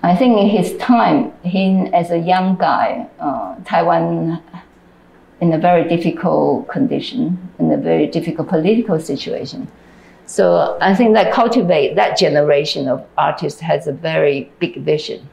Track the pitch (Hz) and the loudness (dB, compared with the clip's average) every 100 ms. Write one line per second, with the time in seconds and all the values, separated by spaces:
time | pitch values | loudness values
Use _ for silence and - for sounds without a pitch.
0 | 175 180 254 220 202 202 175 - - 240 | 2 4 4 4 4 2 0 -4 2 4
1 | 214 147 - - 180 190 190 190 180 175 | 4 2 -2 -6 -4 -2 2 0 2 0
2 | 170 170 165 185 185 185 170 107 113 123 | 0 -2 2 2 2 0 0 2 0 -2
3 | - - 156 127 98 - 180 170 170 165 | -10 -6 -6 -4 -8 -12 -2 0 2 0
4 | 165 170 165 165 - 180 - _ _ _ | 0 -2 -2 -6 -10 -20 -20 _ _ _
5 | _ _ _ _ 175 160 175 175 170 170 | _ _ _ _ 0 2 4 4 2 0
6 | 170 160 175 151 147 131 - - - 143 | -2 -2 -2 0 0 0 -4 -2 -2 -2
7 | - - 160 180 - - 165 151 160 165 | -6 -4 -4 -4 -8 -4 0 0 0 0
8 | 151 165 165 165 151 165 165 226 214 160 | 0 -2 -4 -6 -2 0 2 0 0 -2
9 | 160 143 - - - - - - - - | -2 -8 -6 -8 -8 -12 -14 -18 -20 -20
10 | - - - - 185 175 147 - 190 196 | -20 -20 -10 0 2 4 2 0 0 2
11 | 240 220 185 - 233 233 180 165 139 165 | 4 4 2 2 2 2 2 2 2 0
12 | 214 - 165 147 147 143 147 151 135 127 | 0 2 2 2 2 2 0 -4 -2 -4
13 | - - 151 147 151 - 165 151 151 143 | -4 -2 -2 -2 -8 -8 -2 -2 -2 -8
14 | 165 160 151 139 127 _ 170 139 147 151 | -4 0 0 0 -6 _ -8 -6 -2 -2
15 | - - - | -4 -12 -14